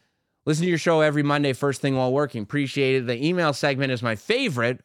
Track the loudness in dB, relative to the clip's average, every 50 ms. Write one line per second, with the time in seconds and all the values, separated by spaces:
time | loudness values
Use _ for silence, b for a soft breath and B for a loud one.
0 | _ _ _ _ _ _ _ _ _ -2 -2 0 0 0 0 0 2 2 4 4
1 | 4 4 2 2 0 2 2 2 2 0 0 0 -2 -2 -2 0 -2 0 0 0
2 | 0 2 2 0 0 -2 -4 -8 -8 -4 -4 -4 -4 -2 -2 0 0 2 2 0
3 | 0 -2 -4 -2 0 0 0 2 0 0 0 0 0 -2 0 0 -2 -2 -2 -2
4 | -2 -4 -4 -4 -2 -2 0 0 0 -2 0 0 0 0 -2 -4